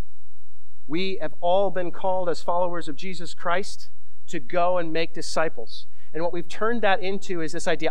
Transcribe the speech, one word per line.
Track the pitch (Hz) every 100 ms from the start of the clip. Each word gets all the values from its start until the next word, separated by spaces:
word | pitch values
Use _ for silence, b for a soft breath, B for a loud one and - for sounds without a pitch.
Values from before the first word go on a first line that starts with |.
| - - - - - - - - -
We | 160 190 190
have | 156 -
all | 175 185 196
been | 175 175
called | - 190 185 175
as | 151
followers | - 175 180 175 156
of | 139
Jesus | 190 180 165
Christ | - 180 180 202 - - - - - -
to | 170
go | - 175 175 180
and | 165
make | 160 170 170
disciples. | - 180 160 - 110 - - b b
And | 156
what | 175
we've | 175 165
turned | - 214 233
that | 202 185
into | 185 196 - 180
is | 156
this | 165 180
idea, | 160 160